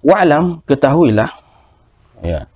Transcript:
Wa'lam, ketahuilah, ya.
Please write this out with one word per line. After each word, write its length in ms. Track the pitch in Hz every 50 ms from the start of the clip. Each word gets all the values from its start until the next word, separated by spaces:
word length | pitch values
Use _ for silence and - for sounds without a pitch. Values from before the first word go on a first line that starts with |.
| - 143
Wa'lam, 560 | 190 208 190 170 143 147 170 175 170 160 _
ketahuilah, 640 | - 143 139 - 135 139 165 170 135 107 104 110 - - - _ _ _ _ _ _ _ _ _ _ _ _ _ _ _ - -
ya. 160 | 85 85 78 73 _ _